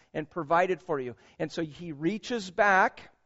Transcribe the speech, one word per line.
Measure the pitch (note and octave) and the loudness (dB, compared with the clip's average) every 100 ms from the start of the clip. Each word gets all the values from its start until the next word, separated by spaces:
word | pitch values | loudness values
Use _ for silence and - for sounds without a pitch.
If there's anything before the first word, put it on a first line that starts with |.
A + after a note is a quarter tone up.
| _ | _
and | D#3 D#3 | -8 -8
provided | F3 D3 E3+ F#3 F#3 | -6 2 2 2 0
for | - D3 | -4 -4
you. | B2 A2+ _ - | -4 -10 _ -8
And | D#3+ | -6
so | - | -4
he | D#3+ C3 F3 | -6 -8 -12
reaches | C#3+ D#3+ G#3+ - A#3+ F#3 | -4 -2 -2 -4 -6 -4
back | F3 G#3 F#3+ A#3 - - _ | 2 4 6 4 0 -20 _